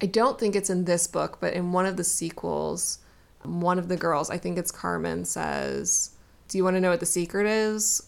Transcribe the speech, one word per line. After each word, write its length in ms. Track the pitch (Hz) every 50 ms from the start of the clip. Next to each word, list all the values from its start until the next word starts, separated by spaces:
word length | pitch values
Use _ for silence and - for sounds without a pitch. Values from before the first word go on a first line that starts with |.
I 60 | -
don't 320 | 185 190 220 226 262 269 -
think 160 | 233 208 190
it's 160 | 196 190 -
in 140 | 190 180 180
this 220 | 170 175 170 -
book, 320 | - - 165 156 165 - -
but 140 | - 170 -
in 180 | 175 180 175 180
one 140 | 185 185
of 100 | 190 185
the 80 | 175 175
sequels, 960 | - - - - 165 160 - - 165 165 147 151 156 151 175 - - - - - - - - - - - - -
one 360 | - 170 175 170 175 180 185
of 100 | 175 180
the 80 | 180
girls, 340 | 170 - 170 160 143 151 -
I 80 | - 175
think 200 | - 180 175 170
it's 120 | 170 -
Carmen, 540 | - - - 175 175 170 160 170 165 - -
says, 880 | 170 - 170 160 156 143 143 - - 135 135 151 180 - - - - - - - - - - - -
"Do 100 | - 190
you 60 | 185
wanna 160 | 185 185 185
know 100 | 185 185
what 100 | 175 170
the 60 | 180
secret 400 | 170 - 180 170 170 - 196 208
is? 560 | 208 214 220 220 214 214 214 208 - - - -